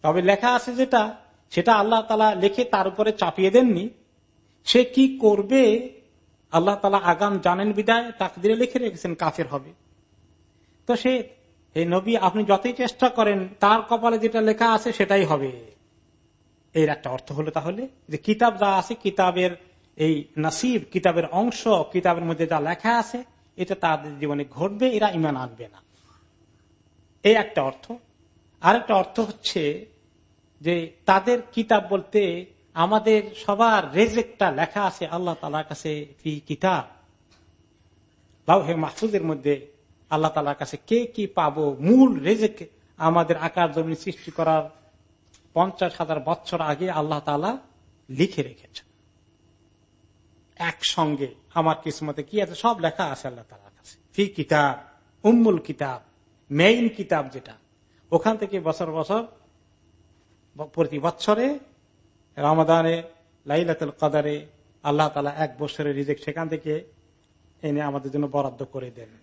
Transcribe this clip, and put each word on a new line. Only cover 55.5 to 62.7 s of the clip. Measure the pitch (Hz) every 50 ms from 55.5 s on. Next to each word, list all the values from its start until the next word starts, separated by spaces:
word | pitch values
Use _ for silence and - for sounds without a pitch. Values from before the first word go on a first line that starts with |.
| 190 160
কিতাব, | - - 147 - 147 135 127 117 _ _ _ _ _ _ _ _ _ _
মেইন | 143 147 170 208 233 240 233 226
কিতাব | - - 196 - 180 156 139 131
যেটা, | - 131 - - 113 _ _ _ _ _ _ _ _ _ _ _
ওখান | 165 165 - 220 220
থেকে | 214 214 196 202 185
বছর | 160 160 156 - 185 160
বছর | 156 160 151 - 202 226 233 - - _ _ _ _ _ _ _ _ _ _ _ _ _ _ _ _ _ _ _ _ _ _ _ _
ব-, | 143 151
প্রতি | 156 - 165 165 143 151 143
বছরে | 135 170 - - - - 214 220 247 277 294 277 - _ _ _ _ _ _ _ _ _ _ _ _ _ _
রমাদানে, | - 143 147 156 160 160 156